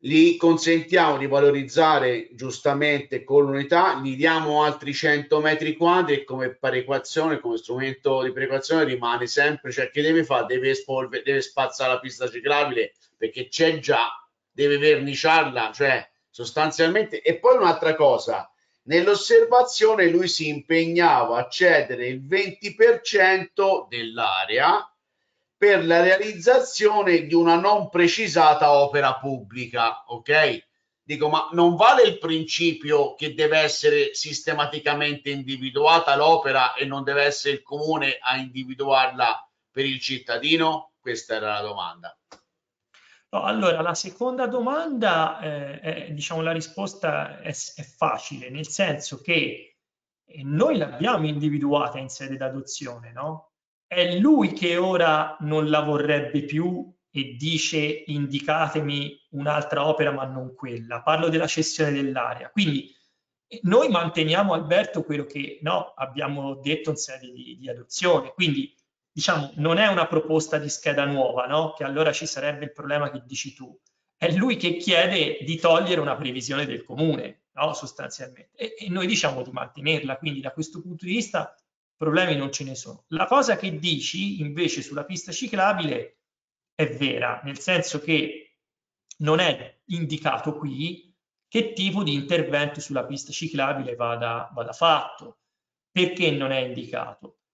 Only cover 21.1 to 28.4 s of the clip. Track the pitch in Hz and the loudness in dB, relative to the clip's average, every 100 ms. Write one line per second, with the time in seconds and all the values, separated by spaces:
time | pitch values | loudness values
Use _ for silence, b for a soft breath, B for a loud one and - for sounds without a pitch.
21.1 | 135 117 120 123 - 180 156 143 120 123 | 4 2 0 -2 4 6 6 2 -4 -4
22.1 | 131 135 190 202 - 208 - 226 233 - | -6 -2 -2 -2 -6 -12 6 6 6 2
23.1 | 208 185 190 175 - 196 190 - 120 113 | 4 4 4 -2 0 2 2 -2 -8 -8
24.1 | 117 110 95 95 113 151 208 - _ _ | -4 -2 -2 0 2 4 2 -2 _ _
25.1 | _ _ _ _ _ 208 190 165 170 180 | _ _ _ _ _ 6 6 6 6 6
26.1 | 190 214 185 180 254 254 - 208 208 190 | 4 0 0 4 4 4 0 2 4 4
27.1 | 170 147 170 170 170 190 208 180 170 175 | 2 4 4 6 4 4 2 2 2 2
28.1 | - 214 151 | 2 0 4